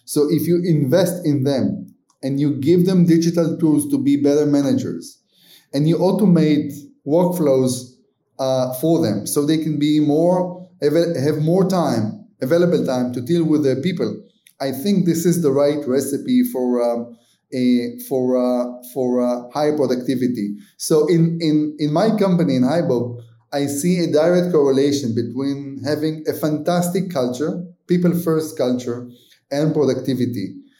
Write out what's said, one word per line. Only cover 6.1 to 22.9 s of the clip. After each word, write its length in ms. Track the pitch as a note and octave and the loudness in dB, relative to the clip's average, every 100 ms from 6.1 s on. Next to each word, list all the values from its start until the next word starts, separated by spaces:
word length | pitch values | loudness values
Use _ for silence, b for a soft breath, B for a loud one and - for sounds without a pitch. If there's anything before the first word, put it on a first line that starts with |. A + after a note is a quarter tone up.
| G#3 G3 E3 D3+ D3 - - - _ C#3 | 2 4 4 4 2 -2 -8 -18 _ 0
workflows, 880 | E3 F3 F3 C#3+ C3 B2 - - _ _ _ _ - | 2 2 0 2 2 2 -2 -10 _ _ _ _ -6
uh, 340 | C3 C3 B2+ | -2 -2 -2
for 280 | - D#3+ D#3+ | -2 0 2
them 240 | A2+ G2+ - | 2 -2 -2
so 180 | D3+ | -2
they 140 | D3 D#3+ | 0 0
can 220 | D#3+ C#3+ | -2 0
be 180 | D3 D3+ | 2 2
more, 720 | D3 D3 F3 F#3 F3+ - - - | 2 4 2 2 -2 -8 -16 -2
av-, 340 | D3 D3+ - B2+ | 0 2 0 0
have 260 | C#3+ D3 | -2 0
more 260 | D#3 F#3 F#3 | 2 2 2
time, 560 | F#3 D3 A#2 G#2 - - - | 0 0 0 -4 -8 -14 -8
available 460 | B2+ E3 F3 C#3+ C3 | 0 2 2 2 0
time 260 | B2+ B2 | -2 -2
to 80 | B2 | -4
deal 240 | A#2 E3+ | -2 0
with 200 | D#3 D3+ | 2 2
their 180 | C#3 C3 | 2 0
people, 420 | F3+ F3 G#2+ - - b b - | -2 -2 -4 -6 -14 b b -8
I 120 | C#3 | -8
think 340 | - G3+ F#3+ E3 | -4 0 2 2
this 180 | D3 | 2
is 180 | F3+ E3 | 2 2
the 100 | D3 | 2
right 340 | C3+ C#3+ D3 A#2+ | 2 2 0 -2
recipe 560 | C3+ C#3+ C#3 C3 B2 | -2 -2 -4 0 2
for, 400 | A#2+ B2+ B2 B2 | 2 -2 -2 0
um, 340 | A#2+ A#2 A#2 B B B B | 0 -2 -8 B B B B
a, 420 | C3 B2 B2 A#2+ A#2+ - | -2 2 2 0 -8 -4
for, 280 | C3+ B2+ B2+ | -2 0 0
uh, 460 | B2 B2 B2 - - | 0 0 -4 -8 -10
for, 280 | C#3 B2+ B2 | -4 0 0
uh, 280 | B2 B2 - | 0 -2 -6
high 180 | C#3+ D3+ D3 | -2 0 0
productivity. 800 | B2+ B2 - B2+ A#2+ G#2+ G2+ - B B | 0 -2 -2 -2 -2 -2 -6 -8 B B
So 280 | - D#3 D3+ | 0 2 4
in, 320 | E3 E3 E3 | 2 2 0
in, 360 | D#3+ D3+ D3+ - | 0 0 0 -4
in 140 | D3+ | -2
my 240 | E3 A3 G#3+ | 0 2 2
company, 400 | G3 E3+ C#3+ B2+ | 2 2 2 2
in 60 | |
HiBob, 580 | B2 E3+ C#3+ | 2 0 0